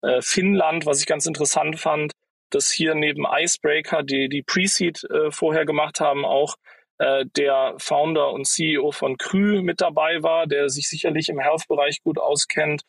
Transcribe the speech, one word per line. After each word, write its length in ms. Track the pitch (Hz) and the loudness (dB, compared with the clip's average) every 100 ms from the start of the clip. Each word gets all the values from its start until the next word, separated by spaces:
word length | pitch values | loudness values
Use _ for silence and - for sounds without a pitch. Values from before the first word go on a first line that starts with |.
äh, 200 | - 127 | 2 0
Finnland, 640 | - - 185 196 160 165 151 | 2 0 2 4 2 2 0
was 160 | 139 | 0
ich 60 | - | 0
ganz 180 | 156 165 | 0 -2
interessant 520 | 156 147 - 151 156 | 0 0 2 0 -2
fand, 360 | - 151 151 - _ _ _ | -2 0 -2 -6 _ _ _
dass 200 | 143 - | -2 0
hier 240 | - 160 156 | 0 0 2
neben 300 | 151 147 143 | 0 0 0
Icebreaker, 760 | 143 170 - 151 151 156 160 | 0 0 0 0 0 0 -4
die, 260 | 139 135 135 | 0 -2 -2
die 140 | 143 | -4
Pre-Seed, 600 | 131 - 190 - 175 160 - | -2 0 0 0 -2 -4 -4
äh, 220 | 151 156 | 0 0
vorher 340 | 151 160 160 151 | 0 0 0 0
gemacht 340 | 151 151 - | 0 -2 0
haben, 240 | 151 143 | 0 0
auch, 320 | 143 139 147 - - - _ _ | 2 2 2 -2 -16 -20 _ _
äh, 260 | 139 135 131 - | 0 0 -2 0
der 380 | 143 135 131 - | 2 2 0 -4
Founder 540 | - 143 156 156 143 | -2 0 2 2 0
und 140 | 127 139 | -2 -4
C 280 | - 160 | -2 0
E 40 | 151 | 0
O 140 | 147 | 0
von 260 | 143 139 131 | -2 -4 -4
Krü 440 | - 190 202 208 | -2 2 2 2
mit 200 | 180 165 | 0 0
dabei 400 | 175 151 156 165 | 0 2 0 0
war, 260 | 160 165 165 | 0 0 0
der 220 | 143 143 | 0 0
sich 180 | 139 147 | -2 -6
sicherlich 420 | 156 165 156 160 | -4 -2 -2 -2
im 100 | 151 | -2
Health-Bereich 640 | 139 160 - 151 143 147 | 0 0 0 0 0 0
gut 160 | - 151 | -4 0
auskennt 640 | - 147 - - 151 147 | 0 0 -2 -2 -2 -2